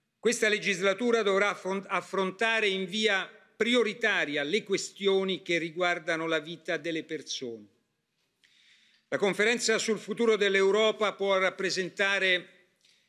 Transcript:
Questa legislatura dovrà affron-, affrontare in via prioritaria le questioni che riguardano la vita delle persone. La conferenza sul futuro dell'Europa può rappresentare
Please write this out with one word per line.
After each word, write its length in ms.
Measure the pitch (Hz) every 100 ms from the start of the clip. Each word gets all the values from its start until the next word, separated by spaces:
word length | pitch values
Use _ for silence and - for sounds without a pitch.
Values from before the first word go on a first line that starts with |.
| _ _
Questa 300 | 226 240 220
legislatura 760 | 214 170 180 196 190 240 226
dovrà 260 | 202 190 202
affron-, 340 | 190 185 196 196
affrontare 840 | 185 - 190 190 185 226 226 208
in 160 | 190 190
via 400 | 214 220 196 170 - _ _
prioritaria 840 | 226 247 220 202 220 190 151 147
le 200 | 143 208
questioni 800 | - 196 - - 196 190 190 185
che 160 | - 170
riguardano 680 | 165 160 175 170 165 160 165
la 140 | 160
vita 380 | 151 160 - 160
delle 260 | 160 160
persone. 640 | 143 151 131 - 123 113 104 _ _ _ _ _ _ _ _ _ _ _ _ _ _
La 40 | 135
conferenza 600 | 196 185 214 240 226 220
sul 220 | - 208
futuro 380 | - 214 233 208
dell'Europa 760 | 202 190 196 208 220 214 208
può 260 | - 196 190
rappresentare 1300 | 185 180 190 175 175 - 196 196 190 180 - _ _ _ _ _